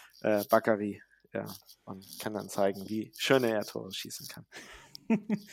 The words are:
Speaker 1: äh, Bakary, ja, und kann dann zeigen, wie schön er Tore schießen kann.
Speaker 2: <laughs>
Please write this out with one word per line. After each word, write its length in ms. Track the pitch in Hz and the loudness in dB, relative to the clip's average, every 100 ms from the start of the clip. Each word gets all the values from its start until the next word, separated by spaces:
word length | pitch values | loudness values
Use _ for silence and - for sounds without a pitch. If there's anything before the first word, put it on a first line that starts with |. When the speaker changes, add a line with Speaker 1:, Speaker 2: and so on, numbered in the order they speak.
| - - | -20 -4
Speaker 1:
äh, 240 | 110 104 101 | 2 2 6
Bakary, 520 | 110 117 104 104 101 - _ _ | 4 6 2 0 -4 -12 _ _
ja, 140 | 107 107 - _ - - | -6 -6 -10 _ -20 -16
und 200 | 95 101 - | -16 -14 -8
kann 140 | 117 | -6
dann 160 | 104 98 | -6 -6
zeigen, 400 | - 98 98 98 | 2 2 2 -4
wie 240 | 110 104 - | -6 -6 -4
schön 280 | - 135 117 | 4 6 6
er 180 | 110 | 2
Tore 300 | 98 113 110 | -2 -6 -8
schießen 340 | - - - - | -8 -8 -10 -12
kann. 180 | - - - - - - - - | -14 -14 -18 -16 -20 -20 -18 -2
Speaker 2:
<laughs> 400 | 220 - 208 - | -2 0 -4 -4